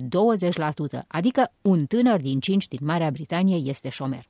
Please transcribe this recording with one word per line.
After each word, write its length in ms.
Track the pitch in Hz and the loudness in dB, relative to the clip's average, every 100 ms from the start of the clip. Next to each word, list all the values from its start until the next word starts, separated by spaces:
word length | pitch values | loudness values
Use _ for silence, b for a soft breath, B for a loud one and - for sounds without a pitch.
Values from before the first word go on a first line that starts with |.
| 127 | 0
douăzeci 480 | 175 220 220 175 175 | 2 2 2 0 0
la 140 | 156 147 | -4 -4
sută, 280 | 147 127 - | -6 -6 -6
adică 440 | 156 196 254 240 _ | 0 0 2 0 _
un 220 | 202 180 | 2 2
tânăr 360 | 143 226 247 208 | 2 2 4 2
din 200 | 135 135 | 0 -2
cinci 280 | - 196 - | 0 -2 -2
din 100 | 131 | -6
Marea 280 | 147 170 165 | -2 0 -2
Britanie 460 | 143 151 170 190 180 | -4 -6 0 2 2
este 320 | 135 135 135 | -2 -6 -8
șomer. 360 | - 135 127 - | -6 -6 -6 -12